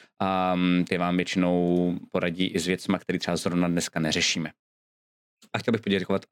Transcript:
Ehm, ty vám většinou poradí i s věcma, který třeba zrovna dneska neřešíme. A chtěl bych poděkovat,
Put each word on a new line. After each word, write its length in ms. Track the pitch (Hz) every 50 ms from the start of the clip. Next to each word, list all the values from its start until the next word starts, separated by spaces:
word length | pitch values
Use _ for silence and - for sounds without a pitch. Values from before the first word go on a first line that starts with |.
| - _ _ _
Ehm, 640 | 98 95 95 92 92 92 92 90 90 90 90 90 90 -
ty 80 | 95 87
vám 180 | 87 90 87 90
většinou 760 | 87 - - 95 90 87 90 87 87 87 87 90 90 87 90 - - -
poradí 340 | _ 92 90 90 82 87 92 -
i 120 | - 95
s 80 | 82 90
věcma, 320 | 92 90 - - 98 90
který 200 | - - 90 87
třeba 180 | - - 87 80
zrovna 300 | - - 85 - 87 87
dneska 320 | 87 87 82 - - 82
neřešíme. 520 | 80 78 80 85 82 - - 87 80 76 - _ _ _ _ _ _ _ _ _ _ _ _ _ _ _ _ _ - - -
A 40 | 110
chtěl 140 | - -
bych 100 | 113 110
poděkovat, 400 | 107 104 98 95 90 - 95 95 - _